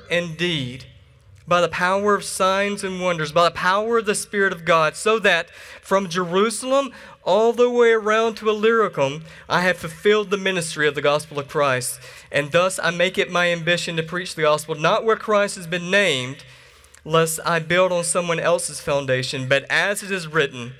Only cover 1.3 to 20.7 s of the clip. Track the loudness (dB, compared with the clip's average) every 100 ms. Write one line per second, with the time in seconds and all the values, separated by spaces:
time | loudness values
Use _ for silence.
1.3 | -16 -2 0 2 0 0 2 2 0 -2
2.3 | -2 0 2 -2 -4 -6 -4 -2 -2 0
3.3 | 2 2 2 0 0 2 0 0 -4 -2
4.3 | 0 0 0 2 4 2 0 0 2 4
5.3 | 2 0 -12 -20 -18 -2 0 0 -2 0
6.3 | 0 0 -2 0 0 0 -6 -20 -6 0
7.3 | 2 4 4 2 4 4 4 2 2 2
8.3 | 0 -2 2 4 4 2 2 -2 -2 -12
9.3 | -16 -2 0 2 0 -6 -2 2 2 2
10.3 | -2 -2 -2 -4 -2 0 2 2 0 -2
11.3 | -10 -6 0 0 0 -2 -8 -14 -20 -6
12.3 | -4 0 2 2 0 -2 0 0 0 -2
13.3 | 0 0 0 -2 -2 -2 -6 -6 -8 -8
14.3 | -2 2 2 -2 -2 0 2 2 0 0
15.3 | 0 0 -4 -8 -6 0 2 2 0 -4
16.3 | -10 -18 -20 -20 -20 -20 -18 0 2 2
17.3 | 0 -2 -2 0 2 2 0 -2 -2 -2
18.3 | -2 0 0 -2 -8 -4 -2 0 -2 -2
19.3 | -6 0 0 0 0 0 -4 -6 -8 -4
20.3 | 0 -2 -4 -14